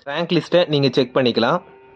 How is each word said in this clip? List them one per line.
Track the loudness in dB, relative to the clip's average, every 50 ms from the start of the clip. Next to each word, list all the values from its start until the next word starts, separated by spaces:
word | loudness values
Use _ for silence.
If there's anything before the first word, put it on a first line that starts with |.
| _ -10
ரேங்க் | -8 -6 -4 -2 -2
லிஸ்ட்டை | -2 0 0 0 0 2 2 0
நீங்க | 0 0 2 2
செக் | 0 -2 0 0
பண்ணிக்கலாம். | 0 0 2 2 0 0 0 0 -2 -4 -10 -20 -20 -20 -20 -20